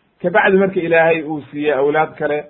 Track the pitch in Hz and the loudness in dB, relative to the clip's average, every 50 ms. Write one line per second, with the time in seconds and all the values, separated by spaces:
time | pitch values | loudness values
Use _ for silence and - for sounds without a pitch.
0 | _ _ _ _ - 175 175 220 196 202 196 190 196 185 190 190 165 165 165 165 | _ _ _ _ -6 -2 0 2 2 2 2 2 2 0 -2 -4 -2 2 2 4
1 | 160 165 165 165 147 147 160 147 135 - - 147 147 151 143 131 143 147 147 156 | 4 4 2 0 -2 -6 -8 -8 -10 -12 -10 -4 -2 -2 0 2 0 0 2 0
2 | 156 156 - - 156 147 147 147 143 | -2 -2 -4 -6 -4 -4 -4 -4 -6